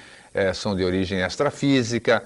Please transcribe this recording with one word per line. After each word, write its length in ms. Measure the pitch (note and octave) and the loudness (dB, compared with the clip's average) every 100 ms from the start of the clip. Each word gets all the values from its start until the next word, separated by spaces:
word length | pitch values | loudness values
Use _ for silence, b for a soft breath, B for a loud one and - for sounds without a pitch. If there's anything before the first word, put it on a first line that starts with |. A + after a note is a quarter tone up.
| B B B | B B B
é, 220 | - G2 | -2 -2
são 220 | F#2 G#2+ F#2+ | -2 -4 0
de 80 | |
origem 360 | F#2 F#2 F#2 F#2+ | 0 0 -2 -2
extrafísica 1000 | F2+ - C#3+ - C#3 C3+ A2+ A#2 - A2 | -4 -2 -2 0 2 2 2 -2 2 2